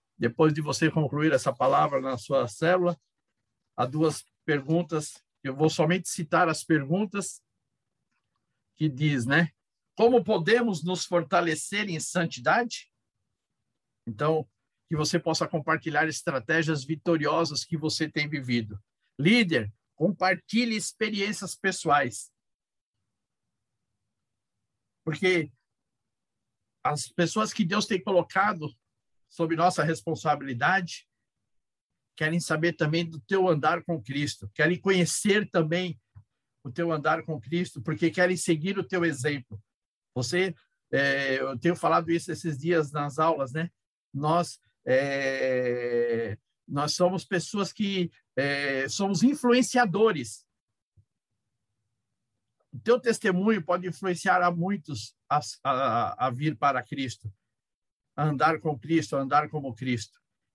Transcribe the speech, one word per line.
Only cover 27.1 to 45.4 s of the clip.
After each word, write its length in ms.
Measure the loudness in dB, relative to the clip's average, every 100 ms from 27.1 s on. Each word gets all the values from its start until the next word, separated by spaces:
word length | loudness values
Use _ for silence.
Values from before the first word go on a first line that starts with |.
| -2 0 0 -2
que 120 | 0
Deus 220 | -2 0 -2
tem 160 | -2
colocado 680 | 0 0 2 2 0 0 -8 -12 _ _ _ _ _
sob 280 | -4 -2 2
nossa 260 | 2 2
responsabilidade 1300 | 0 -2 -4 -4 0 0 -2 -2 2 2 -2 -10 -18 _ _ _ _ _ _ _ _ _ _
querem 240 | -4 0 0
saber 340 | 0 0 0
também 360 | 0 0 0 -2
do 120 | -6
teu 280 | -2 2 4
andar 340 | 2 2 0
com 200 | -2 -6
Cristo, 480 | -4 -4 -4 -6 -8
querem 260 | 0 2 2
conhecer 680 | 2 2 2 0 2 2 2
também 500 | 0 0 0 -4 -8 _ -20 -20 _ _ _
o 60 | -12
teu 200 | -4 -2
andar 320 | 0 0 0
com 160 | -2 -8
Cristo, 420 | -4 -4 -4 -6
porque 280 | -6 0 0
querem 260 | 4 2 2
seguir 420 | 0 0 0 -4
o 80 | -2
teu 180 | 0
exemplo. 580 | 0 0 -2 -4 -8 -18 -20 _ _ _ _ -6
Você, 380 | -2 0 -2 -4 _ _ -4
é, 480 | 0 0 0 0 -2
eu 200 | -2 -2
tenho 180 | 0 2
falado 340 | 2 2 2
isso 220 | -2 -2
esses 240 | -6 -6 -4
dias 340 | 0 2 0
nas 280 | -2 -4 0
aulas, 340 | 2 2 -2
né? 180 | -4 -6 _ _ _ _
Nós, 460 | -4 2 2 0 -6 _ _ 2
é, 1500 | 2 2 0 -2 0